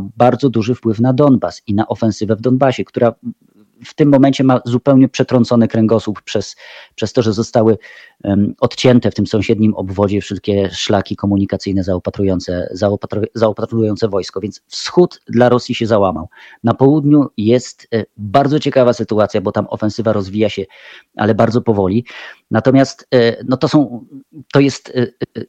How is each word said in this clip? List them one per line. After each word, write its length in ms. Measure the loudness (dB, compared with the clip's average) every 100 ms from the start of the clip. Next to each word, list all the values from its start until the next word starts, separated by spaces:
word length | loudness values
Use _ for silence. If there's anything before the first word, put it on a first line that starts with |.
| -2 2
bardzo 340 | 2 4 0
duży 240 | 0 -2
wpływ 260 | -2 -2 0
na 120 | 0
Donbas 500 | 4 4 4 0 -8 -4
i 80 |
na 140 | -4 -2
ofensywę 480 | -2 -2 -2 -4 -2
w 40 |
Donbasie, 440 | 0 2 2 0
która 300 | -6 0 0 -2 -12 -14 _ _ _ _
w 100 | -20
tym 140 | 0 4
momencie 360 | 6 4 4
ma 160 | 2 2
zupełnie 440 | 0 -2 4 4 4
przetrącony 600 | 2 0 2 2 2 2
kręgosłup 540 | 0 2 0 -2 -10
przez, 340 | -6 -8 -8 -14 -20 -20 -20
przez 180 | -8 -4
to, 100 | 0
że 100 | 0
zostały, 460 | -2 -2 2 2 2 -4 -20 -20 _
em, 300 | -2 0 0 0
odcięte 500 | -4 2 4 4 2
w 40 |
tym 120 | -2 -2
sąsiednim 480 | -2 -2 0 0
obwodzie 460 | 0 -6 -2 0 -2
wszelkie 500 | -4 -8 -2 -2 -2
szlaki 440 | -4 -2 -2 -2 -6
komunikacyjne 680 | -2 -2 -2 -4 -4 -4
zaopatrujące, 840 | -2 -4 -4 -4 -2 -2 -4 -6 -6
zaopatru-, 520 | -2 -2 -2 -6 -6 -6
zaopatrujące 760 | 0 0 0 -4 -2 -2 0 -2
wojsko. 320 | -2 -6 -8
Więc 220 | -10 -12 _
wschód 540 | -12 -2 0 0 -2 -6
dla 220 | 2 2
Rosji 260 | 2 -2
się 120 | -6 0
załamał. 420 | 2 0 -2 -10 _ -20 -6
Na 100 | -4
południu 540 | 2 2 4 4 2 2 -2
jest, 520 | 2 2 0 -18 _
e, 100 | -6 -6 -10
bardzo 440 | -2 0 2 0
ciekawa 320 | 0 2 2
sytuacja, 480 | 2 -2 0 0 0
bo 120 | -2
tam 140 | -4 -6
ofensywa 440 | -4 -6 -4 -2
rozwija 360 | -2 -4 -2 -2
się, 160 | -2 -10 -14 -20 -20 _ -4
ale 180 | 0
bardzo 260 | 2 2 2
powoli. 440 | 0 0 0 0 -4 -16 -20 -20 _
Natomiast, 560 | 0 2 2 2 -4 -2
e, 300 | 2 2 0
no 120 | -6 -2
to 120 | 0
są, 380 | 2 0 -6 -16 -20 _ -20 -2
to 80 | 2
jest, 280 | 2 -2 -8
e, 40 | -4
e, 420 | -4 -6 -12 -10